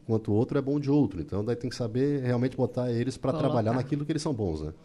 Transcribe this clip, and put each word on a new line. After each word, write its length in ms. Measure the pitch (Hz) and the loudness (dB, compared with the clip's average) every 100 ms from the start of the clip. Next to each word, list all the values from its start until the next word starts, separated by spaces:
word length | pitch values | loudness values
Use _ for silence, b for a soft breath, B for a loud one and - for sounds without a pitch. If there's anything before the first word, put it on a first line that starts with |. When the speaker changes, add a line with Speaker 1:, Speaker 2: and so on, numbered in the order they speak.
Speaker 1:
enquanto 260 | - 110 113 | -2 -2 2
o 40 | |
outro 240 | 104 127 143 | 2 2 0
é 40 | |
bom 180 | 131 147 | 0 0
de 100 | 131 | 4
outro. 300 | 147 - 87 | 4 4 0
Então, 240 | 73 95 | -4 -4
daí 140 | 107 120 | -2 -4
tem 120 | 127 | -4
que 60 | - | -4
saber 460 | 117 120 143 143 | -4 0 0 0
realmente 320 | 123 123 131 127 | 0 2 0 0
botar 340 | 120 - 123 | -2 0 -2
eles 280 | 117 123 - | 0 -2 -2
pra 140 | 135 | -2
Speaker 2:
Colocar. 180 | 156 131 | 0 2
Speaker 1:
trabalhar 240 | 123 110 | 2 2
naquilo 320 | 127 143 147 147 | 0 0 -2 -2
que 60 | |
eles 80 | 156 | -2
são 120 | 160 | -2
bons, 280 | 120 98 78 | -2 -2 -2
né? 100 | 76 - | -6 -10